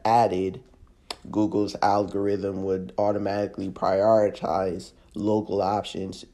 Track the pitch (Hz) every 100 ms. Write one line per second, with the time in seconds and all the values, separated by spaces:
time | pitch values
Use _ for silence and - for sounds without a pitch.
0 | 110 117 107 90 95 85 - - - _
1 | - - - 104 107 104 101 - 104 101
2 | 95 98 101 101 98 98 98 95 92 -
3 | 104 101 101 101 101 - 95 95 - 95
4 | 107 110 104 - - 87 95 90 - -
5 | _ - 104 107 101 98 92 104 - 98
6 | 95 - -